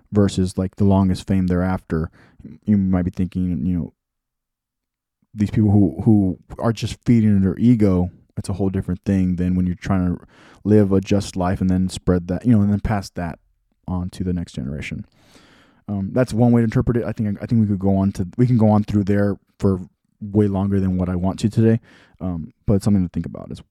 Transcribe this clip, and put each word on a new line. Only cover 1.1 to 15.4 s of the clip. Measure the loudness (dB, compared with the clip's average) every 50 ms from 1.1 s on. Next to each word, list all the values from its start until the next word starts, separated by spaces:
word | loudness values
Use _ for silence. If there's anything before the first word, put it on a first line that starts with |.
| 0 -2 -2 -2
fame | -2 0 0
thereafter. | 0 0 0 0 -2 -4 -4 -6 -4 -4 -4 -4 -6 _ _ _ _ _ -20 -20 -20 -20 -8 _
You | 0 0
might | 2 2 2 0 0 -2
be | -2
thinking, | -4 -4 -6 -4 -4 -4 -4 -4 -4 -4 -4 -2
you | -4 -4
know, | -6 -8 -12 _ _ _ _ _ _ _ _ _ _ _ _ _ _ _ _ _ _ _ _ _ _ _ _ _ _ _
these | -6 -4 -2 0
people | 0 2 2 4
who, | 4 4 4 2 0 0 2
who | 4 4 4 4 0 -2 -6 _ -18 -10 -6
are | -4 -4 -4
just | -4 -6 -8 -10 -4 0
feeding | 2 2 4 4 4 4 2
their | 2 0 0 2
ego, | 2 4 4 4 4 2 2 2 0 -2 -4 -10 _ _ _
it's | -12 -8 -8
a | -4
whole | -4 -2 -2
different | -2 -2 -4 -4 -6 -6 -2
thing | -2 0 0 0 0 0
than | -2 -2 -2 0
when | 0 0 -2
you're | -4
trying | -4 -4 -4 -2 -2 -2 -2 -4 -6
to | -10 -16 _ _ -20 -20 -18 -8 0
live | 2 4 4 4 4
a | 2 0
just | 0 0 0 -2 -2 -4 -4
life | -4 -2 -2 -2 0
and | 0 0
then | 2 0 0 -2
spread | -4 -4 -2 0 0 0 0 -2
that, | -6 -2 2
you | 2
know, | 4 4
and | 4 2
then | 0 0
pass | -2 -2 -4 -4 -6 -8
that | -10 -10 -10 -10 -10 -12 _ _ _ _ _ _ _ _ _ -8
on | -6 -6 -6 -6
to | -8 -8 -6
the | -4 -4
next | -4 -6 -8 -8
generation. | -10 -8 -8 -8 -8 -8 -10 -10 -12 -12 _ _ _ _ _ _ -20